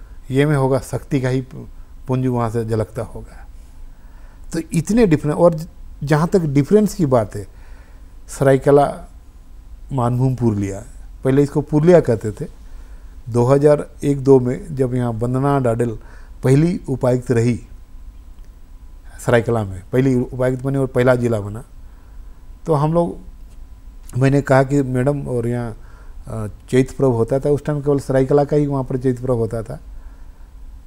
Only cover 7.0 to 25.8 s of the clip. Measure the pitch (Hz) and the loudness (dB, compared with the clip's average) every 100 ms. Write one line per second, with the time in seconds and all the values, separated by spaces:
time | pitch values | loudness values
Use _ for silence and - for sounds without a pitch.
7 | 151 123 107 104 95 - - - - - | 2 2 0 -6 -12 -16 -18 -18 -20 -20
8 | - - - - 135 135 143 143 143 - | -20 -20 -12 0 2 4 6 6 4 0
9 | - - - - - - - - - 135 | -12 -20 -20 -20 -20 -20 -20 -18 -8 -2
10 | 120 123 131 123 120 101 101 98 - - | 0 2 0 2 0 0 -2 -6 -12 -16
11 | - - 131 135 143 151 139 151 165 170 | -18 -6 0 4 2 0 0 2 6 6
12 | - 110 110 - 160 - - - - - | 6 0 -2 -8 -10 -14 -18 -18 -18 -18
13 | - - - 117 120 143 147 147 - - | -18 -16 -4 0 4 6 6 4 0 -6
14 | 147 143 131 135 123 127 - 139 131 127 | -2 0 6 6 6 -4 -6 -2 -2 0
15 | 120 110 120 131 143 139 123 113 120 110 | -2 -2 -2 0 2 2 2 0 -2 -4
16 | - - - - 131 139 165 185 - 127 | -12 -18 -18 -4 2 4 2 0 -4 -2
17 | 127 127 123 117 117 110 - - - - | 0 0 2 2 2 0 -6 -18 -18 -18
18 | - - - - - - - - - - | -18 -18 -20 -18 -18 -20 -20 -20 -20 -20
19 | - - - 120 110 117 101 92 - 123 | -18 -10 2 2 4 0 0 -6 -4 2
20 | 135 123 123 123 127 127 135 139 131 127 | 4 2 0 0 0 0 -2 -2 0 2
21 | 123 127 120 110 101 107 - - - - | 4 4 2 -2 -4 -10 -14 -18 -20 -20
22 | - - - - - - - 151 151 165 | -20 -18 -18 -18 -20 -10 0 2 2 2
23 | 175 190 - - - - - - - - | 0 -4 -14 -18 -18 -18 -18 -18 -20 -18
24 | - 123 135 139 135 131 135 143 131 127 | -8 0 2 2 4 4 4 0 0 0
25 | 131 147 139 123 117 123 117 120 | 0 -2 -2 -4 -2 -4 -6 -10